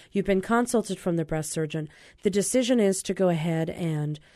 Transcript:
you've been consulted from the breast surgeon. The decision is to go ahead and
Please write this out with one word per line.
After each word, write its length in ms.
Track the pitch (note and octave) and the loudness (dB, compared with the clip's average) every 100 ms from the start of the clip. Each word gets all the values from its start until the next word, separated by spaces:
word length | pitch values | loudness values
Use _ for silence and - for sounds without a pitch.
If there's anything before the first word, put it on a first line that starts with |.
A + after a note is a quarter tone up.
| - | -8
you've 140 | G3+ G3 | -2 2
been 160 | F#3+ | 2
consulted 580 | F#3 A#3 A#3+ A#3 G#3 F#3 | 2 0 2 0 -2 -4
from 160 | - E3+ | -2 -2
the 100 | D#3+ | -2
breast 260 | D#3 D#3 | -4 -4
surgeon. 380 | - D#3 D#3+ D3+ - - - | -4 -4 -4 -8 -12 -20 -4
The 60 | G#3 | -2
decision 500 | F#3+ F#3 B3+ A#3+ B3+ | 0 0 2 2 4
is 220 | G3 F#3+ | 4 2
to 100 | - | -2
go 160 | F#3+ F#3+ | 0 2
ahead 400 | E3 E3 D#3+ E3 | 2 0 -2 -2
and 500 | - E3+ D#3 D3 D3+ - | -4 -4 -2 -4 -6 -12